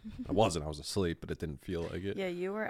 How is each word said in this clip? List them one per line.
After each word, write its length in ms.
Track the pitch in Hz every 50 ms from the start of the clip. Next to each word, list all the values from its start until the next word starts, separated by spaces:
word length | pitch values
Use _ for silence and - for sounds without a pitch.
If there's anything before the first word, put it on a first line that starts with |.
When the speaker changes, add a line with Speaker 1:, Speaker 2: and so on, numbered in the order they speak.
| -
Speaker 1:
<laughs> 240 | 220 - - 254 -
Speaker 2:
I 40 | -
wasn't. 320 | 101 110 101 85 82 73
I 40 | 78
was 120 | 76 73
asleep, 380 | 76 - - 104 95 85 82 -
but 100 | - -
it 80 | 78 -
didn't 260 | 87 80 71 65 -
feel 180 | - 92 82 85
like 200 | 78 82 87 92
it. 140 | 98 -
Speaker 1:
Yeah, 100 | - 190
you 260 | 180 175 175 180 190 202
were 140 | 214 214